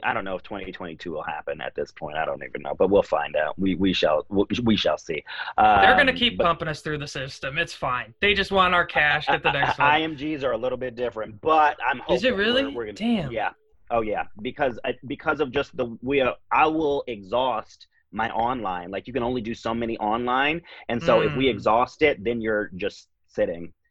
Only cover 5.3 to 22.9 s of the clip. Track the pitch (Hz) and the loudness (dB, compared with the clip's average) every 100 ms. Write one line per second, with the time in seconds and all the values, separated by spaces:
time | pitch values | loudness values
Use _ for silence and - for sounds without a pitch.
5.3 | - - - 107 - - - 262 254 240 | -10 -4 4 6 8 6 6 4 2 0
6.3 | 185 175 165 160 147 160 151 143 143 131 | 2 0 0 -6 -8 -6 -8 -8 -8 -10
7.3 | - 139 147 170 - 139 123 113 - 202 | -10 -6 -4 -4 -4 -4 -4 -6 0 2
8.3 | 202 190 196 180 175 170 170 147 147 143 | 2 2 4 4 4 2 2 2 2 0
9.3 | 135 147 139 135 - 143 151 160 143 151 | 0 0 2 0 4 4 4 0 -4 -6
10.3 | 151 131 113 127 123 127 117 120 110 107 | -2 -2 -2 -2 -4 -6 -4 -4 -4 -8
11.3 | 107 156 156 147 143 127 127 - 170 247 | -2 4 6 4 2 -2 -4 0 0 2
12.3 | 196 214 254 277 240 226 101 226 220 139 | 0 2 0 0 -4 -8 -4 0 0 -2
13.3 | 113 101 - _ _ - 117 107 90 80 | -4 -4 -6 _ _ -2 0 0 -2 -4
14.3 | - 120 120 135 107 127 127 120 143 160 | -8 -8 -2 -2 -2 -6 -6 -8 -6 -2
15.3 | 147 139 139 135 - 120 113 127 143 123 | -2 -2 -2 -4 -4 -6 -4 0 2 2
16.3 | - - 127 156 160 147 139 123 107 95 | -2 0 2 4 2 0 0 -4 -10 -4
17.3 | 120 127 110 - - - _ _ 107 113 | 0 0 -2 -6 -16 -20 _ _ -6 -4
18.3 | - 120 127 101 90 87 98 127 127 120 | -2 -2 -2 -4 -6 -6 -10 -6 -4 -2
19.3 | 127 110 113 113 117 117 117 104 113 123 | -2 -4 -6 -4 -4 -4 -2 -2 -2 0
20.3 | 131 143 165 - - - 117 160 107 104 | 0 0 -2 -8 -14 -6 -2 4 4 4
21.3 | 127 131 101 110 113 123 - 147 127 104 | 2 0 2 2 2 2 2 2 2 -2
22.3 | 120 110 107 98 92 98 | -2 -2 -2 -2 -6 -8